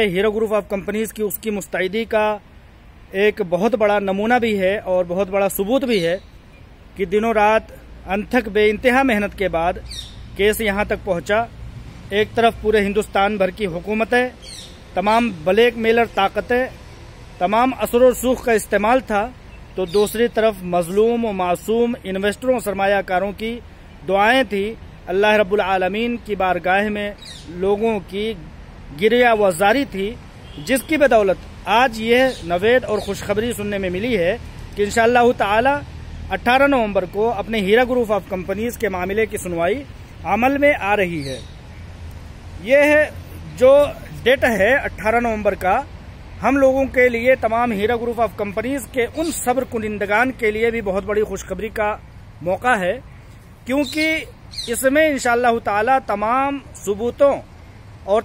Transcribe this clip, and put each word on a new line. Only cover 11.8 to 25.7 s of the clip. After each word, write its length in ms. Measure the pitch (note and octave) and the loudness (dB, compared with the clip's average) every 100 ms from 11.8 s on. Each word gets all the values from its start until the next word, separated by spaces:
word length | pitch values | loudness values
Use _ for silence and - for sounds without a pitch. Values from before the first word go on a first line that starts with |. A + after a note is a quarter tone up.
| - - - | -16 -18 -6
एक 200 | G3+ G#3+ | -2 0
तरफ 280 | - A#3 - | 2 2 2
पूरे 200 | G#3+ G#3+ | 0 2
हिंदुस्तान 560 | G3+ F#3 - G3+ G3+ G#3+ | 2 -2 -2 0 0 2
भर 140 | F#3 | -2
की 140 | F3+ G3+ | -2 -6
हुकूमतें, 640 | E3 F3 A3 A3 B3 B3 A#3+ - - - - - - | -6 -6 -4 0 0 0 -6 -18 -18 -18 -20 -8 -2
तमाम 360 | G3 A3 A#3+ F3+ D#3 | 2 2 2 -2 0
ब्लैकमेलर 600 | G3+ A#3+ A#3 A3+ A#3 A3+ - | 4 4 2 2 2 2 0
ताकतें, 540 | G3 G#3 - B3 B3+ - - - - - - - | 0 0 -2 -2 -2 -6 -18 -20 -20 -20 -20 -4
तमाम 320 | F3+ G#3+ B3+ | 0 2 2
असर 300 | B3 G#3 A#3+ | 0 -2 4
और 100 | B3+ A#3+ | 4 4
सूख 280 | A#3+ B3 - | 0 0 2
का 80 | A3 | 0
इस्तेमाल 460 | - G3+ G#3 C4 | 2 0 2 2
था, 200 | - G#3 A3+ B3+ - - - - | 0 -2 -2 -8 -20 -20 -12 -6
तो 80 | F#3 | -2
दूसरी 400 | G3 G#3 G#3+ A#3 | 0 0 2 0
तरफ 300 | A#3 A3 G3 F3+ | 2 0 0 -2
मजलूम 600 | F3 E3+ G3 A3+ A#3 A#3 | -2 0 2 2 2 -2
और 80 | G3 | -2
मासूम 600 | F3+ F3 - A3+ A#3+ A#3+ F#3+ | -2 -2 -2 0 0 -2 -6
इन्वेस्टरों, 540 | F#3+ G3+ G3+ B3+ B3+ | -2 -2 -2 -2 -2
सरमायाकारों 680 | G3+ G3 G3 G3+ F#3+ F3+ G3 | -2 -2 0 0 0 -2 -2
की 200 | F#3 A3 A#3+ - - - - D3 | -4 -8 -8 -12 -20 -20 -14 -2
दुआएं 380 | F#3+ G#3 C4 A3+ | 2 4 4 2
थी, 300 | G3+ G3+ A3+ - - - | -2 -4 -6 -14 -16 -4
अल्लाह 280 | F#3 G#3 G#3+ | 2 4 4
रब्बुल 240 | G3 G#3 | 2 0
आलमीन 560 | F#3 | 0